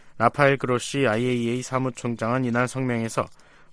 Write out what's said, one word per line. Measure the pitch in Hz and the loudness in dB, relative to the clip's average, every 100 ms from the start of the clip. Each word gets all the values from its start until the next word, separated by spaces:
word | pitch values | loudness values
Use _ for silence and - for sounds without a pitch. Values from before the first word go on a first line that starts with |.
| - - | -14 2
라파엘 | 113 - 143 135 | 2 4 4 4
그로시 | 120 123 - 139 131 | 0 -2 -2 0 2
아이에이이에이 | 107 123 123 117 123 | 2 0 0 0 -2
사무총장은 | 127 131 131 127 123 113 113 127 | -2 -2 -2 -4 -6 -4 -2 0
이날 | 127 117 123 | 0 2 0
성명에서 | 131 131 117 113 - 107 - - - - | 0 -2 -2 -2 -4 -6 -8 -20 -20 -6